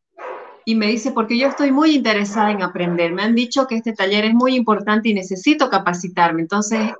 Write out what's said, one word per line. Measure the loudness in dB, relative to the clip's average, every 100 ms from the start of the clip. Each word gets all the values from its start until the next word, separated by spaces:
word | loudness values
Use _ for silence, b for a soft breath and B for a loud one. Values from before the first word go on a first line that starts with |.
| _ -16 -14 -14 -18 -10
Y | -2
me | 0 2
dice, | 0 -2
"Porque | -2 -2 0
yo | 0
estoy | 0 2
muy | 4 4
interesada | 4 2 0 -2 0 0
en | 0
aprender. | -4 -2 -2 0 0
Me | 0
han | 0 0
dicho | 0 -2 -2
que | -2
este | -4
taller | -2 0 0
es | 2
muy | 2 2 2
importante | 2 0 0 0 0
y |
necesito | -2 -4 -2 0 2 2
capacitarme". | 2 0 -2 -4 0 2 2
Entonces, | -2 -2 -2 -2 -2